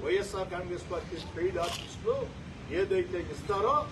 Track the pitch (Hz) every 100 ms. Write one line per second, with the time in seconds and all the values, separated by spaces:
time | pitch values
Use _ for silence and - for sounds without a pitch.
0 | 143 190 185 196 185 175 180 170 - 180
1 | - 170 165 - 175 180 170 - - -
2 | - 539 494 - - - - 170 190 190
3 | 180 185 160 147 - 202 226 294 294